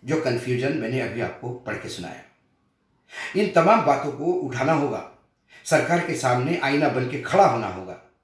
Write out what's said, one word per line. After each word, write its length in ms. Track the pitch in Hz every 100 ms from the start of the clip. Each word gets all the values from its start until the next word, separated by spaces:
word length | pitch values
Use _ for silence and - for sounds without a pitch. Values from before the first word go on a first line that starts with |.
जो 180 | 123 160
कन्फ्यूजन 520 | 139 120 127 123 135
मैंने 280 | 151 110 127
अभी 200 | 110 113
आपको 300 | 123 - 123 123 -
पढ़ 80 |
के 140 | 95 -
सुनाया। 340 | - 85 - - _ _ _ _ _ _ _ _ - - 185
इन 160 | 208
तमाम 320 | 170 175 226 -
बातों 260 | 139 147
को 200 | 139 156
उठाना 400 | 175 139 123 135
होगा, 360 | 156 143 - - - _ _ _ - -
सरकार 400 | 156 - 170 -
के 80 |
सामने 440 | - 131 127 135 175
आईना 300 | 139 143 156
बन 200 | 127 123
के 100 | 135
खड़ा 260 | - 185 190
होना 220 | 120 104
होगा 320 | 92 90 80 _ _